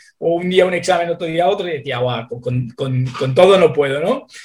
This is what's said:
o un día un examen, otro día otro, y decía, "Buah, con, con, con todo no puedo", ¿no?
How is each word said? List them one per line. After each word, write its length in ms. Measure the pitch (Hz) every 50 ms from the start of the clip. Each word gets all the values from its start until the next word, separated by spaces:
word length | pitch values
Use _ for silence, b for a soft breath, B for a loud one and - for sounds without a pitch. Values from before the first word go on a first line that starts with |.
| b b b -
o 160 | - 165 170
un 160 | 170 180 180
día 160 | 185 185 180
un 80 | 185 180
examen, 340 | 175 175 185 180 170 170 170
otro 160 | 165 170 180
día 220 | 165 160 165 175 185
otro, 200 | 208 202 190 180
y 100 | 165 139
decía, 220 | 120 135 127 120
"Buah, 260 | 127 123 120 113 113 -
con, 400 | - 127 123 123 123 127 123 113
con, 360 | - - 135 131 131 127 127
con 280 | 127 - - 139 131 131
todo 220 | 170 180 190 202
no 160 | 190 175 156 131
puedo", 280 | 147 143 139 135 143
¿no? 260 | 160 196 262 285 - B B B B